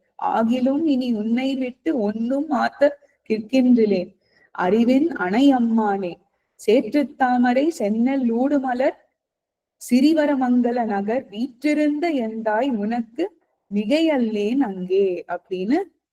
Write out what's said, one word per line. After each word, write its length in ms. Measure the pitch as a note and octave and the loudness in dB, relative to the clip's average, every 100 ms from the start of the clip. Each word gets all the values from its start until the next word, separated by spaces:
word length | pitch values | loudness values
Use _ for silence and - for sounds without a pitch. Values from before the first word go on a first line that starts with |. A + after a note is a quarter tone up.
| _ - | _ -8
ஆகிலும் 600 | F#3 G#3+ A3+ B3 B3 C#4+ D#4+ | -2 0 0 0 0 0 0
இனி 280 | C4 B3+ | 0 -2
உன்னை 420 | A3 G#3+ A#3 C4+ C4+ | -2 -2 -2 -2 -4
விட்டு 440 | B3+ - E4 D4 | -6 -6 -4 -2
ஒன்னும் 520 | G3+ G#3+ A#3 C4+ D#4 | -2 -2 -4 -4 -2
ஆத்த 380 | B3+ A#3 - C#4+ D4 _ _ - | -2 -2 2 0 0 _ _ -6
கிற்கின்றிலேன். 880 | A3 A3 C4 B3+ A#3 G#3+ F#3+ F3 - _ _ _ | -6 0 2 4 4 4 0 -4 -12 _ _ _
அறிவின் 600 | - F3+ G#3+ A#3 C4+ E4 | -4 0 2 4 2 2
அணை 420 | - F3+ G#3 C#4 | 0 0 4 4
அம்மானே, 640 | B3+ A#3 A3+ G#3 G3 F#3 E3 _ _ _ _ - | 4 2 2 0 -2 -4 -10 _ _ _ _ 0
சேற்றுத் 500 | B3 A3 D4 C#4+ - | 2 2 -2 -2 -2
தாமரை 580 | B3+ B3 B3 B3 D4+ E4 | 0 2 2 2 0 -2
சென்னல் 520 | G#3 A3 A#3+ C#4 A#3+ | -2 0 0 0 0
ஊடுமலர் 680 | A3+ C4+ D4 C4 B3 C#4 - _ _ _ _ _ _ _ _ - | 0 0 0 -2 -2 -2 -4 _ _ _ _ _ _ _ _ -2
சிறிவரமங்கல 960 | B3 D4 D#4+ D4 C#4 B3 B3 A#3+ A#3+ A3+ | 2 4 4 2 0 2 2 2 0 -2
நகர் 420 | G3 G3+ B3 B3+ | -2 -2 -4 -6
வீற்றிருந்த 800 | G3+ B3+ - D4+ D4+ D4+ D4 E4+ | -8 -8 -4 -2 0 0 0 -2
எந்தாய் 580 | D4 A3 A3+ A3 G#3+ C#4 | -2 -4 -4 -2 -2 0
உனக்கு 720 | A3+ G#3 A#3+ A#3 - F#4 - _ _ _ | -2 -2 -4 -6 -6 -8 -8 _ _ _
மிகையல்லேன் 840 | G3+ G#3 D4 E4 C#4+ A#3 G#3+ G#3 C4 | -4 0 2 2 0 0 -2 -2 -2
அங்கே" 640 | A#3+ F#3+ F3+ F#3 G3 F3 - | -2 -4 -2 0 0 -2 -8
அப்படின்னு 500 | F3+ - F#3 F#3+ D4+ F#4+ _ _ | -10 -8 -6 -2 -2 -4 _ _